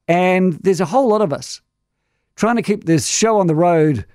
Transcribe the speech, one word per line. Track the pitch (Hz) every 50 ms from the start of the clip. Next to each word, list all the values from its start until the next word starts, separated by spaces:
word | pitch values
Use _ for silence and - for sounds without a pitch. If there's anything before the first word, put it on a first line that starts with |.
| _ -
And | 170 180 180 185 185 185 185 185 156
there's | - - 190 190 151
a | 190
whole | 147 190 262 269 233
lot | 208 214
of | 214 165 139
us | 123 127 - - - _ _ _ _ _ _ _ _ _ _ _ _ _ _ _ -
trying | - 220 240
to | 233
keep | 175 - 208 208 -
this | 160 165 151 - -
show | - - 214 226 220 208
on | 190 170
the | 156
road | 151 175 175 170 160 151 156 147 107 - -